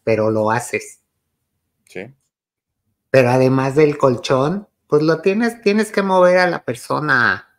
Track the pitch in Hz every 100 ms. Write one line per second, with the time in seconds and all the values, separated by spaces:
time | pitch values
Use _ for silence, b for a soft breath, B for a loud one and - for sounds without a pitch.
0 | - 110 110 110 107 117 117 107 - -
1 | _ _ _ _ _ _ _ _ _ 92
2 | 110 135 _ _ _ _ _ _ _ _
3 | _ 131 120 131 131 135 135 135 151 143
4 | 139 123 - 131 143 202 - _ - 151
5 | 156 160 190 202 233 233 202 208 214 -
6 | 196 185 180 185 180 165 - 120 - 139
7 | 151 131 113 95 -